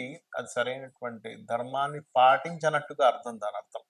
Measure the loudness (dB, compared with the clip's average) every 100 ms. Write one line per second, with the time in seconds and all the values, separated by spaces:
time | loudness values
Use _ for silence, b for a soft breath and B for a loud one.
0 | -10 -12 -12 -10 -6 -2 -2 -4 -10 -12
1 | -12 -10 -14 -14 -6 -6 -4 -4 -4 -6
2 | -2 6 6 6 2 -2 0 0 -2 4
3 | 4 4 -2 -8 -8 -8 -10 -14 _